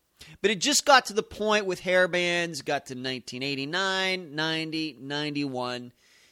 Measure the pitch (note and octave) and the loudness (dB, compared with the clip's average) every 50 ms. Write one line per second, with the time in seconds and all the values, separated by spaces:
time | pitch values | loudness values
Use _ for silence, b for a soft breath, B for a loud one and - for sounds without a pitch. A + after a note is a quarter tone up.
0 | _ _ B B B B B B - G3+ A3+ F3 - C4+ D4 - - D4 C#4 B3 | _ _ B B B B B B 0 0 2 2 2 2 2 2 6 6 6 6
1 | - - G3+ G#3+ G#3+ - - - G#3 G#3+ G#3+ G#3+ G3+ F#3+ F3+ - - F#3 F3+ F#3 | 6 4 0 -4 -4 -4 -6 -2 0 2 2 2 2 0 -4 -4 0 2 4 4
2 | F3+ F3+ E3+ F3 F3 F3 F3 F3 E3+ E3+ E3 C3+ - - D3 C#3 - - C3 B2+ | 4 4 2 2 0 2 2 0 -2 -2 -6 -6 -4 -2 -2 -2 -4 -6 -10 -6
3 | B2+ C3 C3 B2 - - - B2 C3 C#3 C#3 C3+ C#3 C#3+ E3 F#3 G3 F#3+ F#3+ F#3+ | -6 -4 -6 -6 -8 -10 -8 -6 -4 -4 -2 -4 -4 -2 -2 0 0 0 0 0
4 | F#3+ F#3 F#3 F#3 F3+ D3 C#3 D3+ D#3 D#3+ D#3+ D#3+ D#3+ D#3+ D#3 D#3+ D#3+ D#3 - - | 0 0 -2 -2 -6 -6 -4 -2 -2 0 0 -2 -2 -4 -4 -4 -4 -4 -6 -10
5 | C3 C3+ C#3+ D3 D3+ D3+ D3 C#3+ C#3+ C#3 C3 B2 B2 B2 B2 B2 B2 A#2+ b b | -8 -6 -4 -4 -4 -2 -2 -2 -2 -2 -2 -4 -4 -4 -6 -6 -10 -12 b b
6 | b b b b b b | b b b b b b